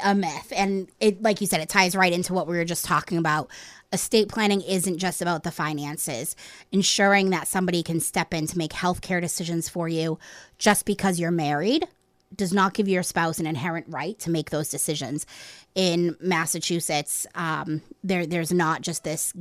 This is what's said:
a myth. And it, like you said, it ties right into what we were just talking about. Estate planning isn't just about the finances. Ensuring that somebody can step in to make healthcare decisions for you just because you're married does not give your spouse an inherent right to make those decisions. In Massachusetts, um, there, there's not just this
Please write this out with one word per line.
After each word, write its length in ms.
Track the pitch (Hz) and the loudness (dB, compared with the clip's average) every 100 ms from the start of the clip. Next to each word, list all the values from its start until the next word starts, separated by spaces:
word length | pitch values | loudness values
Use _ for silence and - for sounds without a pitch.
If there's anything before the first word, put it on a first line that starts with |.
a 100 | 196 | 2
myth. 380 | 202 175 147 - | 2 2 -4 -6
And 340 | 202 196 196 185 - | -2 0 0 -4 2
it, 220 | 214 190 | 2 4
like 180 | 220 202 | 2 2
you 60 | 196 | 0
said, 140 | 165 | 0
it 80 | 156 | 2
ties 240 | 202 180 | 4 4
right 180 | 190 185 | 4 4
into 220 | 175 175 | 2 0
what 120 | 185 156 | -2 0
we 100 | 175 | 0
were 60 | 170 | 0
just 180 | 165 | -2
talking 320 | - 151 - 165 | 0 0 2 0
about. 320 | 160 151 - - - - - | 2 0 -2 -10 -18 -18 -6
Estate 340 | 190 - 226 208 | -4 2 2 2
planning 320 | 226 208 202 | 2 2 2
isn't 380 | 165 185 170 165 | 0 -2 0 -2
just 240 | 185 - | -2 -2
about 200 | 175 165 | -2 -2
the 100 | 165 | -4
finances. 840 | - 151 151 147 156 - 120 156 - - - - | -4 -4 -4 -6 -6 -6 -4 -6 -10 -14 -20 -2
Ensuring 600 | 190 - - 202 202 190 | 2 2 4 6 6 4
that 180 | 175 - | 0 0
somebody 340 | 185 180 175 | 0 2 0
can 180 | 160 165 | 0 -2
step 340 | - 190 160 | 0 -2 -2
in 120 | 165 151 | -2 -2
to 100 | 175 | -2
make 140 | 156 | -4
healthcare 500 | - 180 185 - 180 | -2 -2 -2 -2 -2
decisions 480 | 175 - 170 165 - | -2 -4 -2 -2 -2
for 180 | 175 165 | -4 -2
you 300 | 165 160 160 - - - - | 0 -2 -4 -8 -20 -20 0
just 260 | 220 202 | 4 4
because 340 | - 196 196 175 | 2 0 2 2
you're 120 | 165 | 0
married 560 | 170 147 147 190 302 349 _ _ _ _ | 0 0 0 2 0 -2 _ _ _ _
does 180 | - 185 | -4 0
not 220 | 196 190 | 4 4
give 140 | 208 196 | 2 2
your 160 | 185 | 2
spouse 340 | 175 175 165 165 | 0 0 0 0
an 80 | 160 | -2
inherent 400 | 151 175 165 - | -2 -4 -6 -8
right 300 | 147 160 220 | -8 -6 -6
to 120 | 165 | -2
make 200 | 165 147 | -2 0
those 180 | 151 156 | -2 -2
decisions. 560 | 175 - 147 127 151 - - - - - 190 | -4 -2 -2 -4 -6 -8 -14 -20 -20 -6 0
In 400 | 185 170 175 - | 2 4 0 0
Massachusetts, 1040 | 180 165 165 170 - 170 - 147 147 - - 170 | 0 0 0 -2 -2 -2 0 -2 -2 -6 -6 -6
um, 460 | 165 156 147 156 - - | -4 -4 -2 -6 -6 -10
there, 240 | 185 180 160 | -2 -2 0
there's 260 | 170 165 | -2 2
not 300 | 180 160 151 | 2 2 0
just 220 | 170 160 | -2 -6
this 280 | 156 160 - 180 | -4 -4 -4 -6